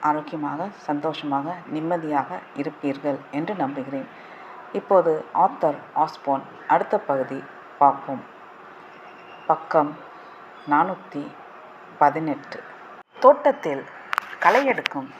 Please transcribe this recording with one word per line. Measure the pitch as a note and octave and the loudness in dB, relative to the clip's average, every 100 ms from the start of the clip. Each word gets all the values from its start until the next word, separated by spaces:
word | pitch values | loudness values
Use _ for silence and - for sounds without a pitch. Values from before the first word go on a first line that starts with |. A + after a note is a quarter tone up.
ஆரோக்கியமாக, | D3+ D3+ D3+ D#3+ D3 D3 G3 - | 0 0 -2 -6 -6 -4 -8 -8
சந்தோஷமாக, | - D3 D#3 D3 D3+ C#3 D3+ F3+ C3+ | -4 -2 -2 -4 -2 -2 -2 -8 -8
நிம்மதியாக | D#3 D#3+ F3 D#3 C#3+ C3 F3+ - - | -6 -2 -2 0 -2 -2 -8 -12 -8
இருப்பீர்கள் | D3 - C#3+ C#3 D3 C#3 - | -6 -4 -4 -2 -2 -4 -6
என்று | C#3+ F3 | -6 -4
நம்புகிறேன். | F#3+ C3+ C#3 C3+ C3+ B2+ - - - - - - | -2 -4 -4 -6 -8 -10 -16 -20 -18 -18 -18 -8
இப்போது | G3+ - F#3+ E3 D#3 - | -8 4 6 6 0 -2
ஆத்தர் | E3+ F#3+ - D#3+ C#3+ - - | 2 2 2 -2 -2 -6 0
ஆஸ்போன் | D#3 - C#3 C3+ - - - | 0 -2 -2 -2 -2 -16 2
அடுத்த | E3 G3+ G#3 | 2 2 -2
பகுதி | - C#3 B2+ C3+ C#3+ - - - | 0 -2 0 -6 -12 -18 -16 4
பார்ப்போம். | C#3+ B2 - C3 - - - - - - - - - - - - - | 6 6 -6 -10 -10 -20 -20 -20 -20 -20 -20 -20 -20 -20 -20 -18 -2
பக்கம் | D#3 - D#3+ D3 D3 - - - - - - D3+ | -2 2 2 2 -4 -16 -20 -20 -20 -20 -16 0
நானூத்தி | D3 F#3 F3+ - D3 C#3+ - - - - - - - | 2 2 -2 -10 -12 -12 -14 -20 -20 -20 -20 -18 2
பதினெட்டு. | D3 D#3 D#3+ - - - - - - - - - | 2 2 -4 -6 -8 -14 -16 -20 -20 -20 -20 6
தோட்டத்தில் | - D4 G3 - E3 C#3 - - - - - - | 8 8 4 2 -2 -4 -6 -16 -8 -8 -8 2
களை | E3+ A#3 C4+ | 6 6 4
எடுக்கும் | A3 - C#4 C4+ | 0 -2 -6 -10